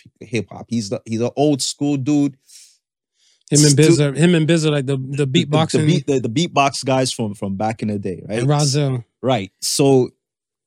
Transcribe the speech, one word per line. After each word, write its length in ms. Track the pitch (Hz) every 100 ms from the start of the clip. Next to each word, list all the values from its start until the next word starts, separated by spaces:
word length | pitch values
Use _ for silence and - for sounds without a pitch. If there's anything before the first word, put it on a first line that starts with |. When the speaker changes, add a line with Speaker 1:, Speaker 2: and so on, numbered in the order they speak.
| - _
Speaker 1:
hip 280 | - 117 95
hop. 160 | - -
He's 180 | 117 101
the, 140 | 120
he's 160 | - 113
an 100 | 120 -
old 240 | 147 139
school 380 | - - 143 143
dude. 400 | 127 147 143 135 _ - - _ _ _ _ _ _ _ _
Speaker 2:
Him 80 | 147
and 120 | 151
Speaker 1:
Stu- 40 | 139
Speaker 2:
Biz 240 | 156 156
are, 140 | 147
him 200 | 135 175
and 120 | 170 151
Biz 180 | 170
are, 60 | 156
like, 160 | 147 131
the, 100 | 135
the 300 | 131 143 143
Speaker 1:
the, 0 |
the 180 | 131
Speaker 2:
beatboxing. 420 | 147 151 160 - 156
Speaker 1:
beat-, 200 | 175 143
the, 120 | 135 117
the 40 |
beatbox 520 | 113 170 135 139 - 135
guys 260 | 131 131
from, 220 | - 110
from 220 | 101 101 98
back 260 | 107 107
in 60 | 107
the 100 | 104
day, 240 | 98 87 -
right? 120 | 107
Speaker 2:
And 100 | 135
Rozelle. 560 | 147 147 135 143 127 - _
Speaker 1:
Right. 320 | 120 123 98 _
So, 480 | - - 139 135 123 - _ _ _ _